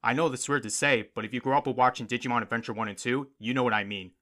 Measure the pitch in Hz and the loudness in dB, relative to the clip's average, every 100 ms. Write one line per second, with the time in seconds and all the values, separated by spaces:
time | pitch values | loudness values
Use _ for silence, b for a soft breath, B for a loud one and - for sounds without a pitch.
0 | 113 127 165 131 - 143 110 - 143 127 | 2 2 2 0 -2 -2 0 -2 2 2
1 | 104 - 107 123 131 139 139 123 127 123 | 0 -6 -4 -4 2 2 2 4 4 4
2 | 113 120 127 120 104 117 113 107 110 98 | -4 -4 0 -2 0 -4 -4 -4 -4 -4
3 | 123 131 139 _ 107 131 123 107 101 101 | -2 -2 -2 _ -2 2 2 2 0 -8
4 | 92 _ | -10 _